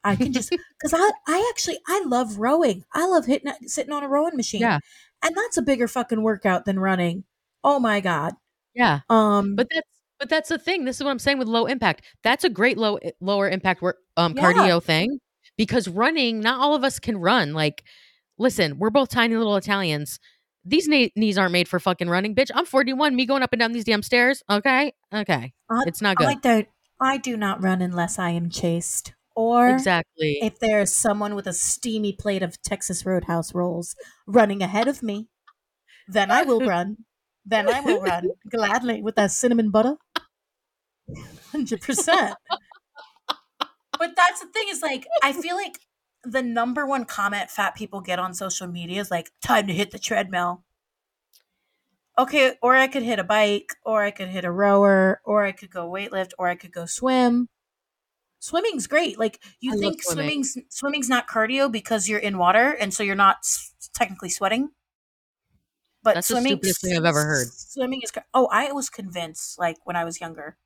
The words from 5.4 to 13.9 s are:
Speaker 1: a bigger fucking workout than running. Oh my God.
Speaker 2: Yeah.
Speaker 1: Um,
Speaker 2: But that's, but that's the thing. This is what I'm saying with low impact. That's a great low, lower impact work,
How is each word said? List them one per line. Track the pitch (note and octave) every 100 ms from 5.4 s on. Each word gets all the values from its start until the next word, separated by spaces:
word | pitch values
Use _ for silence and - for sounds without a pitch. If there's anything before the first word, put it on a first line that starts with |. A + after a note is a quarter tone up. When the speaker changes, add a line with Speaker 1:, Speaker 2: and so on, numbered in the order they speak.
| A#4 -
Speaker 1:
a |
bigger | A#3+ C4 A#3
fucking | C4 A#3 A3
workout | A3 G#3 G3+ F3+ G3+
than | F#3+
running. | F#3+ F#3 F3 F3 - _ _ _
Oh | C4+ C#4+
my | A#3 G#3
God. | F#3+ E3 D#3+ F#3+ _ _ _
Speaker 2:
Yeah. | A#3+ A#3+ C#3+ -
Speaker 1:
Um, | A3+ G#3+ G3+ G3+ G3+
Speaker 2:
But | A#3+
that's, | D#4+ - _ _ _
but | C4
that's | D#4+ D#4
the | E4
thing. | - F#4 C4
This | B3+
is |
what | C#4+
I'm | C4
saying | C#4 C#4
with | A#3
low | A3+ -
impact. | C4 G#3 - - _
That's | A3+ C4 F4+
a |
great | F#3 A#3 G3+
low, | A3 G#3 E3+ -
lower | F#3 G3+ G3
impact | F#3 F#3 F3
work, | F3